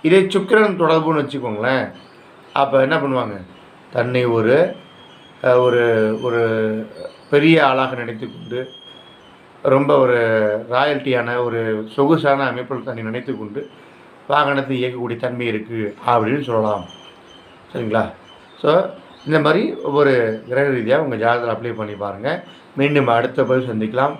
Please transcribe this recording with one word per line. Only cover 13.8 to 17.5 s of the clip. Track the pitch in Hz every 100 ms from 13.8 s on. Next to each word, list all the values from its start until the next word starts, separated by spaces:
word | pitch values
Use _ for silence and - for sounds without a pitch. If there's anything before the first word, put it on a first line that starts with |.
| - - - - -
வாகனத்தை | 147 143 139 131
இயக்கக்கூடிய | 127 127 123 120 117
தன்மை | 123 123 120
இருக்கு | 107 107 117 104 - -
அப்படின்னு | 120 107 143
சொல்லலாம். | 123 113 107 101 85 - - - - - -